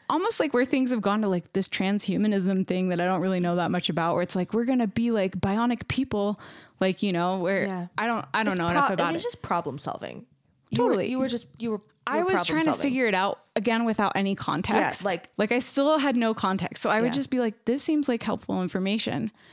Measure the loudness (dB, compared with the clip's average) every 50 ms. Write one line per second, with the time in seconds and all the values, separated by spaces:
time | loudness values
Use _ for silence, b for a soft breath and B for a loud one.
0 | B -2 0 0 0 0 0 0 0 2 2 0 2 2 2 0 2 0 0 0
1 | 0 0 0 2 2 2 0 0 -2 -2 -2 -2 -2 0 -2 -2 0 0 0 0
2 | 0 0 0 2 2 2 2 2 2 2 2 0 0 0 0 0 0 0 0 0
3 | 0 0 0 0 0 0 0 0 0 0 0 0 0 0 0 -2 -2 -2 -2 0
4 | 0 2 2 0 0 0 0 -2 -2 -2 -2 0 0 2 2 2 0 0 0 0
5 | 0 0 2 0 0 -2 -2 -2 0 0 0 2 0 0 -2 -2 -4 -4 -4 -4
6 | -2 -2 -2 -2 0 -2 -2 B B B B B B B B 0 0 0 2 0
7 | 0 0 0 0 0 0 0 0 0 0 0 0 0 -2 -2 -4 -8 -6 -6 -4
8 | -2 -2 -2 -2 -4 -2 -2 0 0 0 0 0 0 2 2 4 2 2 2 0
9 | 0 0 0 -2 -4 -6 -6 -6 -4 -2 -2 -2 -2 -4 -6 -6 -6 -8 -8 -8
10 | -8 -12 -12 -14 -16 -20 _ _ _ _ _ _ _ _ 0 2 2 2 2 0
11 | 0 -2 -2 -2 -2 -2 -2 -6 -8 -10 -12 -8 -6 -4 -4 -6 -8 _ _ _
12 | _ -2 -2 0 2 2 2 2 2 2 0 0 2 0 0 0 0 0 2 2
13 | 2 2 2 2 2 0 -2 -4 _ _ -4 -2 0 2 2 2 2 2 2 2
14 | 0 0 0 0 0 0 -2 -2 -2 -4 -4 -2 -2 0 2 2 2 2 0 -2
15 | 0 -2 -2 -4 -6 -6 _ -2 0 0 0 0 0 0 0 2 2 4 4 4
16 | 2 2 2 2 2 0 0 0 0 0 0 -2 -2 -4 -2 0 0 2 2 2
17 | 2 2 0 0 -2 -2 0 0 0 0 -2 -2 _ 0 0 0 2 2 2 2
18 | 2 2 0 0 -2 -2 -4 -4 -4 -4 -2 -2 -2 -2 -2 -2 0 0 0 0
19 | -2 -2 -2 -4 -4 -6 B B B B